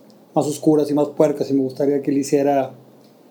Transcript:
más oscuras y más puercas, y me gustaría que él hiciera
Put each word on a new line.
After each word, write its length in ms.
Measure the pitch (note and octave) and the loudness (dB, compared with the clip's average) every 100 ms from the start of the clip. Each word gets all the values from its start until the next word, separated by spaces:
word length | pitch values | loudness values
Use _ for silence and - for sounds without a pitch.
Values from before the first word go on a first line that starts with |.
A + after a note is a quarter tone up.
| - - _ | -20 -20 _
más 140 | - C#3 | -4 -2
oscuras 420 | C#3+ - D3+ D3 | -2 2 2 2
y 40 | |
más 160 | D3 D3 | 0 0
puercas, 400 | - D3+ C#3+ C#3 | 2 2 0 -2
y 20 | |
me 100 | C#3 | -2
gustaría 380 | C3 B2+ C#3+ C#3+ | -2 -2 -2 -2
que 100 | C#3 | -2
él 60 | C#3 | -2
hiciera 540 | C#3 D3 C#3 C#3 B2+ - - - - _ _ | 0 0 2 0 -2 -8 -20 -20 -20 _ _